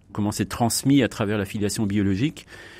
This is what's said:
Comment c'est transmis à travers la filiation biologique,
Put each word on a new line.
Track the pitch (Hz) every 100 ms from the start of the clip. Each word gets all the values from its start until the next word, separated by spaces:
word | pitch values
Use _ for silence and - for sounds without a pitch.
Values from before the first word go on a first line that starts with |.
| _
Comment | - 104
c'est | - 98
transmis | - 117 - 135 139
à | 107
travers | - 101 107
la |
filiation | 95 110 101 - 104
biologique, | 101 98 95 147 - - - -